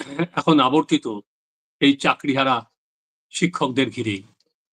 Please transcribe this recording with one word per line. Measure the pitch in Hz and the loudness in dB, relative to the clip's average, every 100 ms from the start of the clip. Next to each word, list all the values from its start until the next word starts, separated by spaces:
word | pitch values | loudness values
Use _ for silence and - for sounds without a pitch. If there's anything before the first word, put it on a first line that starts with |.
| 139 143 170 | -12 -6 -6
এখন | 147 170 151 | -2 2 4
আবর্তিত | 131 151 156 151 120 104 - _ _ _ _ - | 4 2 2 -2 -2 -10 -14 _ _ _ _ 0
এই | 139 | 2
চাকরিহারা | 139 151 131 143 131 135 120 117 _ _ _ _ _ _ | 2 0 -2 -2 0 0 -2 -4 _ _ _ _ _ _
শিক্ষকদের | - 175 - 143 127 123 | -4 -2 -2 -2 0 -2
ঘিরেই। | 123 110 98 - _ _ _ _ | -2 -4 -6 -8 _ _ _ _